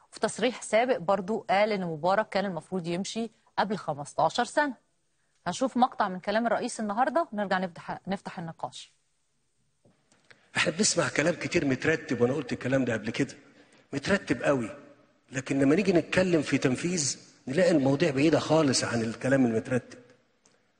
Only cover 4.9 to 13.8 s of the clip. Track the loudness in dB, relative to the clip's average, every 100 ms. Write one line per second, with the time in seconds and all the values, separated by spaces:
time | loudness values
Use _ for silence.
4.9 | _ _ _ _ _ -8 -2 -2 2 0
5.9 | 2 -2 -2 -2 0 2 0 -2 -6 -4
6.9 | 0 0 0 -2 -2 -2 0 -2 -8 -12
7.9 | -10 -6 -6 -6 -12 -12 -8 -10 -10 -20
8.9 | _ _ _ _ _ _ _ _ _ _
9.9 | _ _ _ _ -20 _ -2 -2 0 0
10.9 | 2 0 0 0 0 -2 -2 0 0 0
11.9 | -2 -2 0 2 0 -4 -6 -2 0 0
12.9 | -2 -4 -4 -4 -6 -20 -20 _ _